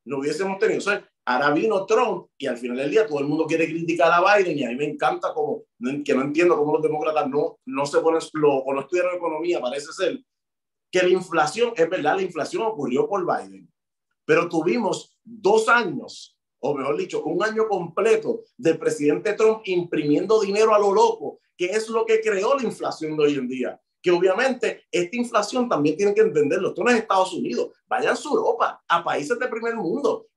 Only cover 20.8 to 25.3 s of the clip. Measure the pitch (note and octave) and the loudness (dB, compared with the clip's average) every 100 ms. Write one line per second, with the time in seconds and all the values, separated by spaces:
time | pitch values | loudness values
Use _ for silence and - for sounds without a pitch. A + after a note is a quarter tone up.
20.8 | G3+ G3 A#3 - - - _ - F3+ G#3+ | 4 4 4 2 -8 -12 _ -6 -4 -4
21.8 | A3 A3+ A3+ A3 G#3+ G3 G#3+ C#4 A3+ - | -2 -2 2 2 2 0 0 0 -2 -4
22.8 | D3 - D#3 D3+ D3 C#3+ B2 B2+ A#2 - | -6 -6 -6 0 2 2 -4 -6 -6 -8
23.8 | _ _ F3 F3 F#3 F#3 C4 B3+ G#3 - | _ _ 2 4 4 2 0 0 -4 -4
24.8 | _ F3 F3 A#3+ A#3 | _ -4 -2 -4 -2